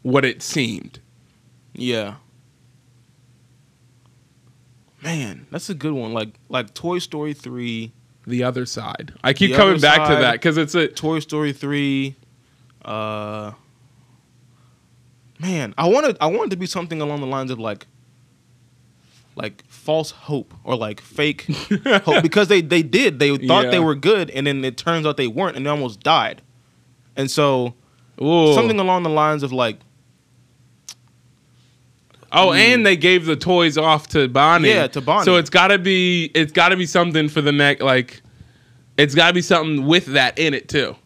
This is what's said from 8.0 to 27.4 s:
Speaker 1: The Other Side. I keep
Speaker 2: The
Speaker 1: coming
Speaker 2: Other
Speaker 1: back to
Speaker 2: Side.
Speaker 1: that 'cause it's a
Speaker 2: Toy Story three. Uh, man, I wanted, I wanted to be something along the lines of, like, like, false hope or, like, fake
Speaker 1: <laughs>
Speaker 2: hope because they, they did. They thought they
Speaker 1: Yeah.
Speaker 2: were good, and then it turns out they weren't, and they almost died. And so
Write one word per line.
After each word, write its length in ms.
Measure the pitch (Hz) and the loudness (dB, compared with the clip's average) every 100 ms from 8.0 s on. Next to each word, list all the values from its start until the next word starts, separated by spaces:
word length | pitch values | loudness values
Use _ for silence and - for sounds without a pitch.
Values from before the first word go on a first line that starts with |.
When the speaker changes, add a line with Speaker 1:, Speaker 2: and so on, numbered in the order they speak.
| _ _ - | _ _ -8
Speaker 1:
The 180 | 123 | -4
Other 220 | 123 123 127 | -4 -6 -10
Side. 480 | - 107 - - - | -10 -12 -14 -16 -4
I 80 | - | -2
keep 200 | - 196 | 2 2
Speaker 2:
The 60 | - | 4
Speaker 1:
coming 160 | 196 170 | 4 6
Speaker 2:
Other 60 | |
Speaker 1:
back 180 | 147 156 151 | 6 6 4
to 60 | 151 | 4
Speaker 2:
Side. 60 | |
Speaker 1:
that 180 | 127 117 | 2 2
'cause 160 | 165 156 | 0 0
it's 180 | 151 170 | 0 0
a 120 | 151 | -2
Speaker 2:
Toy 320 | - 156 160 | -4 -4 -4
Story 340 | 147 151 151 | -4 -4 -4
three. 600 | 135 143 143 143 135 135 135 _ _ _ _ _ _ | -6 -6 -4 -2 -4 -6 -10 _ _ _ _ _ _
Uh, 680 | - 107 107 107 104 107 104 - _ _ _ _ _ _ _ _ _ _ _ _ _ _ _ _ _ _ | -12 -8 -8 -8 -10 -12 -14 -16 _ _ _ _ _ _ _ _ _ _ _ _ _ _ _ _ _ _
man, 340 | 170 175 117 113 | -6 -4 -6 -2
I 100 | 170 | 2
wanted, 300 | 247 302 185 | 2 0 -2
I 80 | - | -2
wanted 220 | 214 403 | -2 -6
to 60 | 185 | -6
be 80 | 180 | -8
something 340 | 190 170 160 | -8 -8 -8
along 200 | 147 147 | -6 -6
the 60 | 131 | -6
lines 240 | 135 131 | -8 -8
of, 80 | 123 | -8
like, 280 | 110 104 - _ _ _ _ _ _ _ _ _ _ _ _ _ _ - | -8 -10 -16 _ _ _ _ _ _ _ _ _ _ _ _ _ _ -14
like, 260 | 107 - _ - - | -14 -14 _ -14 -4
false 240 | 160 151 | -2 -4
hope 420 | - - 143 - - - | -14 -8 -8 -8 -18 -8
or, 100 | 123 | -6
like, 240 | 107 104 | -6 -10
fake 440 | - - 151 147 - 147 - | -12 -2 -2 -2 -8 -8 -4
Speaker 1:
<laughs> 160 | 202 277 202 | -4 2 2
Speaker 2:
hope 180 | 165 147 | 4 2
because 260 | 160 202 190 | 2 2 4
they, 120 | 196 | 2
they 220 | 156 170 | 2 0
did. 360 | 147 190 254 135 | 2 0 0 0
They 160 | 143 139 131 | 0 0 2
thought 240 | 127 123 | 2 2
they 60 | 180 | 0
Speaker 1:
Yeah. 20 | |
Speaker 2:
were 160 | 160 143 | 0 0
good, 340 | 170 214 165 | 0 0 0
and 140 | 131 143 | -4 -4
then 180 | 139 131 | -2 -6
it 100 | 117 | -6
turns 280 | - 165 151 | -4 -2 -2
out 100 | 143 | -2
they 100 | 127 | -4
weren't, 280 | 117 190 131 | -2 -4 -4
and 80 | 139 | -4
they 40 | |
almost 320 | 147 127 101 | -4 -6 -4
died. 400 | 143 160 107 - _ _ _ _ _ _ _ - | 0 2 0 -6 _ _ _ _ _ _ _ -8
And 160 | 135 | -4
so 420 | - | 0